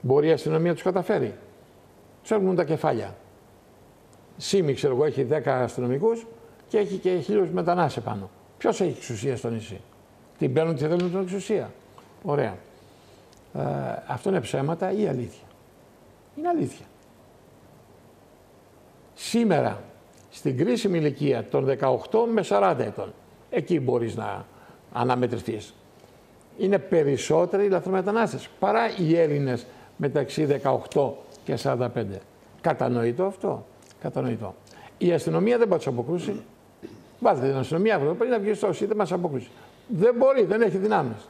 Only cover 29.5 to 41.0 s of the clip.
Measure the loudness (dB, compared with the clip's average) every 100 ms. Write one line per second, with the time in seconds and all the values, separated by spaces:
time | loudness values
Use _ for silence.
29.5 | -2 -6 -20 -20 -4 -2 0 -2 0 0
30.5 | 2 2 0 0 0 0 -2 -16 -16 -6
31.5 | -2 -2 0 -2 -2 -6 -8 -14 -20 -20
32.5 | -4 -2 0 0 2 0 0 -2 -2 -4
33.5 | -4 -8 -20 -20 -10 -8 -4 -4 -4 -8
34.5 | -14 -20 -20 -20 -2 2 2 2 2 2
35.5 | 2 4 2 0 -4 -2 -4 -4 -8 -10
36.5 | -20 -20 -20 -20 -20 -20 -2 2 2 2
37.5 | 0 -2 2 2 2 2 0 0 0 0
38.5 | 0 0 0 -2 0 0 0 -2 -4 -8
39.5 | -20 -20 -20 -8 2 2 4 4 4 2
40.5 | 4 2 2 2 2